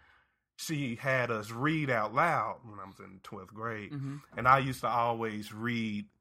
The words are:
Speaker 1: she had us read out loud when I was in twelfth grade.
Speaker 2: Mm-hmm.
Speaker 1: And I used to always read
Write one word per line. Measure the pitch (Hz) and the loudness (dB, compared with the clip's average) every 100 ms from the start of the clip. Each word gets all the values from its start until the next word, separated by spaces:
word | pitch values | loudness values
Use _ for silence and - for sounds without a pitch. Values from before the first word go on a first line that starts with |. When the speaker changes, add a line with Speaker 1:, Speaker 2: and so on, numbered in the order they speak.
| _ _ _ _ _ - | _ _ _ _ _ -12
Speaker 1:
she | - 156 135 120 | -4 -2 -2 -2
had | 139 131 120 | 2 2 2
us | 113 107 | 0 -4
read | 117 147 160 139 | -2 0 2 2
out | 117 107 | 2 2
loud | 120 170 143 110 98 | 2 2 2 0 -6
when | 120 101 | -12 -14
I | 95 | -14
was | 98 | -16
in | 98 95 | -18 -18
twelfth | - 101 92 | -14 -14 -12
grade. | 104 113 110 101 | -8 -6 -6 -8
Speaker 2:
Mm-hmm. | 143 135 143 - - | -6 -6 -8 -10 2
Speaker 1:
And | 123 | 6
I | 135 | 6
used | 135 127 | 6 0
to | 113 | 0
always | 120 117 117 113 107 107 | 2 2 2 -2 -4 -8
read | 107 117 117 110 104 104 _ | -6 -4 -2 -2 -4 -8 _